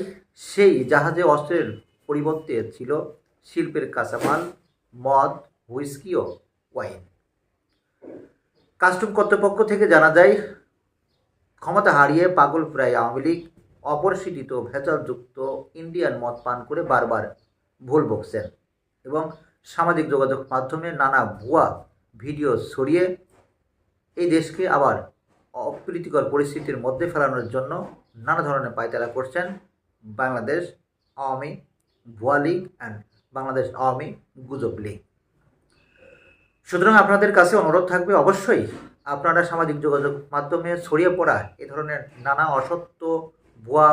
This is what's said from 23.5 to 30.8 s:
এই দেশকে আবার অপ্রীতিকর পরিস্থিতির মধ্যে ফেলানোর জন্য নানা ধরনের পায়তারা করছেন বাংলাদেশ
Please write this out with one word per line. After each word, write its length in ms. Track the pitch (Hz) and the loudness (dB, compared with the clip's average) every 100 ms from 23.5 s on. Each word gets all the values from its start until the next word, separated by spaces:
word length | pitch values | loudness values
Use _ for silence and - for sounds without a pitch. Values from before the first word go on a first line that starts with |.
| _ _ _ _ _ _ - | _ _ _ _ _ _ -4
এই 100 | 175 | 0
দেশকে 340 | 160 156 - 185 | 0 0 -4 0
আবার 260 | 143 135 - - _ _ _ _ | 2 2 0 -6 _ _ _ _
অপ্রীতিকর 720 | - 113 - - 175 156 147 - | -10 -8 -8 -10 -10 -4 -2 0
পরিস্থিতির 440 | 143 143 - - 127 | 0 -2 -4 -8 -6
মধ্যে 280 | 120 131 170 | -4 -4 -4
ফেলানোর 340 | 165 139 127 113 | 0 -2 -2 -6
জন্য 180 | 127 131 170 196 - _ 117 117 | -6 -6 -8 -12 -16 _ -10 -4
নানা 140 | 165 147 | -2 -2
ধরনের 280 | 139 123 113 | -4 -4 -6
পায়তারা 300 | 117 120 117 | -6 -4 -6
করছেন 400 | 131 127 175 180 196 _ _ _ _ | -6 -6 -6 -8 -10 _ _ _ _
বাংলাদেশ 600 | 110 104 131 127 110 160 175 - | -14 -6 -4 -4 -4 -4 -6 -12